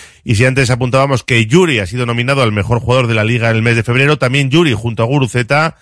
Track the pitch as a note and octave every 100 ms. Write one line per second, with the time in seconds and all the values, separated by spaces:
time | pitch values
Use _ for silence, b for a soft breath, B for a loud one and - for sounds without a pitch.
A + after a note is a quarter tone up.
0 | B B - G#2 B2+ C3 A#2+ B2 B2+ C3+
1 | C#3 C3 - A#2 A2 E3 F3 A#2 F2 B2
2 | A#2+ A#2+ B2 C#3 A#2 G#2 G#2 A#2+ A#2 B2
3 | A#2 A2 G#2+ A#2+ A#2 A2 A#2 A#2 A2 B2
4 | C#3 D3+ B2+ C#3 C3+ D#3 E3 G#2+ A#2 A2
5 | A2+ C#3+ B2+ B2 A#2 C#3+ D#3+ b